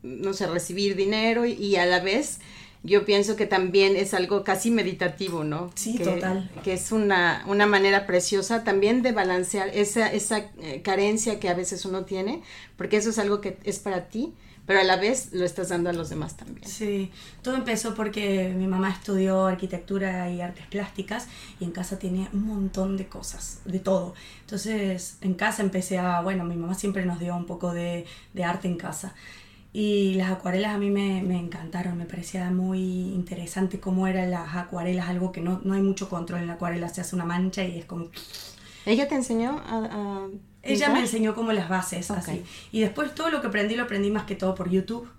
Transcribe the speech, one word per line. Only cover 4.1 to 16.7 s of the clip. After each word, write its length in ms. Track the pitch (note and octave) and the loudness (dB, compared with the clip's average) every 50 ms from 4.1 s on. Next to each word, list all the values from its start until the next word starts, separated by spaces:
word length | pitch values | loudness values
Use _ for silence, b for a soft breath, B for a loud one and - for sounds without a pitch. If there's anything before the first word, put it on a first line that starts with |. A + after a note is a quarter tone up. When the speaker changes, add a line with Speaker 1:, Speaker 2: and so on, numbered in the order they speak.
| - | 2
Speaker 1:
algo 320 | F#3+ F3+ F3+ G#3 G3 G3 | 0 2 2 2 0 2
casi 260 | - F#3+ F#3+ - A#3 | 2 0 2 4 2
meditativo, 720 | A#3 A3+ F#3+ F3+ F3+ - F#3 F3+ - - F#3+ F#3 E3+ E3 D3+ | 4 4 2 0 0 0 -2 -2 -2 -2 -4 -4 -2 -2 -2
¿no? 280 | D3+ D3 D#3+ F3 F3+ - | -2 -2 -4 -6 -6 -6
Speaker 2:
Sí, 220 | - - A3+ A3+ | -6 -4 -2 -2
Speaker 1:
Que, 60 | B3 F3 | 0 0
Speaker 2:
total. 440 | F3+ F#3 F3 F#3 F#3 F#3 F#3+ F#3 - - - - | 0 0 0 0 0 0 -2 -4 -6 -10 -6 -2
Speaker 1:
que 100 | G3 F#3 | -2 -2
es 200 | F3+ - - A3 | -2 -2 0 2
una, 500 | A3 G#3+ G3+ G3 F3+ F3 E3+ D3+ - - | 2 4 6 6 6 6 4 2 2 0
una 180 | F#3 G3+ G3+ G#3 | 0 4 4 6
manera 400 | G#3 G#3 G3 G3 G3 G3 G3 G3+ | 6 6 6 6 6 6 4 4
preciosa 580 | - F3+ F3+ F3 - G#3 G3 F#3+ - A#3 A3+ A3 | 4 2 2 4 4 0 0 2 2 0 0 2
también 380 | A3 G3 G3 G3 G#3 A#3 B3+ | 2 4 4 6 6 4 4
de 100 | A#3+ B3+ | 4 2
balancear 560 | A#3 G#3+ F#3+ F#3 F3+ F3+ F3+ F3 - G3+ F#3+ G3 - | 2 2 2 2 2 0 0 0 0 -2 -2 0 2
esa, 360 | G#3 G#3 G3+ - A#3 A3 G#3 - | 2 2 2 4 2 2 2 2
esa, 240 | G#3 G#3 - A3+ G#3+ G#3 - - - | 0 0 0 -2 -2 -2 -6 -14 -12
eh, 200 | E3 D#3+ C3+ C3+ - | -10 -8 -8 -6 -2
carencia 560 | G3+ F#3+ F#3 G3 G#3 G#3+ A3 - A#3 G#3 G#3 | 0 2 4 4 4 2 2 0 0 -2 0
que 80 | - F#3 | 0 0
a 40 | F3 | 0
veces 300 | F3 F3+ F3 G3 F3+ - | 0 0 -4 -4 -6 -4
uno 220 | F#3+ F#3 F#3+ F#3 | -4 -4 -4 -4
tiene, 360 | - G3 F#3+ F#3+ G#3 C#4 E4+ B B B B B B B | -4 -4 -2 -2 -2 -4 -6 B B B B B B B
porque 180 | - F3+ - - | -8 -2 2 2
eso 140 | G#3+ G#3 A3+ | 4 4 2
es 100 | G#3+ A3+ | 0 2
algo 220 | G3+ G3+ G#3 G3+ | 2 2 0 0
que 160 | G3+ G3 F#3 - - | 0 -6 -8 -6 -4
es 160 | G#3 G3 - | -4 -4 -4
para 280 | - G3+ F#3+ F3 F3 | -2 -2 -2 -2 -2
ti, 260 | - - A3 C4 E4+ - B B B B B B | -4 -6 -6 -4 -6 -8 B B B B B B
pero 140 | - F#3+ F#3+ | 4 6 6
a 40 | F#3 | 8
la 120 | F#3 F#3 | 8 6
vez 340 | F3+ F#3+ G#3+ C4 C4 - - - | 6 6 2 2 2 -2 -4 -2
lo 100 | F3+ F3+ | 0 0
estás 260 | F3 F3 - F#3 F3 | 0 0 -2 -4 -2
dando 200 | F#3 F3 E3+ F3 | 0 0 2 0
a 40 | F3 | 0
los 160 | E3 E3 C#3+ | -2 -4 -4
demás 280 | - D#3+ D3+ D#3+ - | -4 -6 -6 -6 -8
también. 280 | - - - - - - | -12 -14 -16 -16 -14 -12
Speaker 2:
Sí, 420 | G#3 | -12